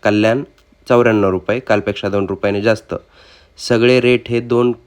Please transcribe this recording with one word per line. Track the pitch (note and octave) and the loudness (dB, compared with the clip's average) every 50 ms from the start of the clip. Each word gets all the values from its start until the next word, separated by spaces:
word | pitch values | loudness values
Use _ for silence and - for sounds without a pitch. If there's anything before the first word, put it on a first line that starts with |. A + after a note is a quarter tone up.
| - | 0
कल्याण | G#2+ G#2 G#2+ G#2+ A2 A2+ C3+ C#3+ - _ _ _ _ _ _ _ - | 0 0 2 2 2 0 0 -4 -10 _ _ _ _ _ _ _ 0
चौऱ्याण्णव | B2+ A#2+ A#2+ A#2 A2 G#2 G2+ G2 | 2 4 4 4 2 2 2 0
रुपये, | F#2 F#2 - - G#2 B2 | 0 -2 -2 -4 -4 -4
कालपेक्षा | C3 - A2+ G#2 G#2 G#2+ G2+ - - G2+ | -2 -2 -2 -2 -2 -4 -6 -4 -6 -4
दोन | F#2+ G2+ G2 | -2 -2 -2
रुपयाने | F#2+ G2 F#2 - G2+ G2+ G2+ | -4 -6 -4 -4 -4 -4 -2
जास्त. | G2 A#2 A2 G#2 - _ F2+ - _ _ _ - - - - _ _ _ _ - | 0 0 -2 -2 -4 _ -12 -12 _ _ _ -20 -20 -20 -20 _ _ _ _ -16
सगळे | - - B2 A2 A#2 B2 B2+ B2+ | -4 -2 0 2 2 4 2 2
रेट | A#2+ B2 B2 A#2+ A#2+ - | 2 2 0 0 -2 -4
हे | A#2+ A#2 | -6 -6
दोन | A#2+ A#2+ A#2+ A#2+ A#2+ B2 A#2 - _ | -4 -2 0 0 0 0 -2 -4 _